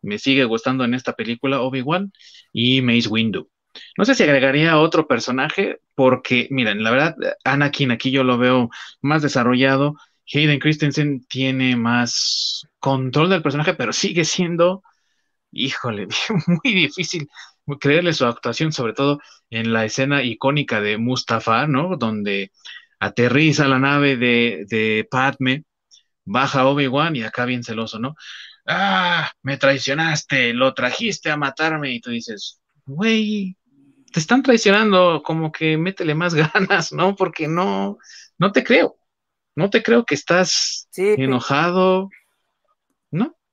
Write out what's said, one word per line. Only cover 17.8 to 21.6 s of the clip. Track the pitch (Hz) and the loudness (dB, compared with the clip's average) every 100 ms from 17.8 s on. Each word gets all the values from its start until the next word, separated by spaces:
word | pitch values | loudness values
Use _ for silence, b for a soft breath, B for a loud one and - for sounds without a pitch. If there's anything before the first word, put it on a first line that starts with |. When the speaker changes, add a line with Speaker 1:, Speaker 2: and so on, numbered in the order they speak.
| 143 151 175 | 2 2 2
Speaker 1:
su | 156 123 | 0 -2
actuación, | 117 120 117 160 | -2 -8 -4 -4
sobre | 151 117 | -2 -6
todo | 110 139 143 B B _ | -2 -2 -2 B B _
en | 113 113 | -6 -2
la | 113 110 | -2 -2
escena | - 135 143 | -2 0 0
icónica | 127 110 135 147 135 110 | -2 -2 -2 -2 -2 -2
de | 104 107 | -2 -2
Mustafar, | 117 127 - 113 113 113 | -2 -4 -2 -2 0 0